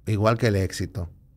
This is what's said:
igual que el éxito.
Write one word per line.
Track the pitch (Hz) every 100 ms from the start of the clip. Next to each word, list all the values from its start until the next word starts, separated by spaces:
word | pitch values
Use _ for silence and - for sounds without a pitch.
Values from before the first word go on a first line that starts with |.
| -
igual | 104 107 117
que | 117
el | 98
éxito. | 95 - 92 - 85 - -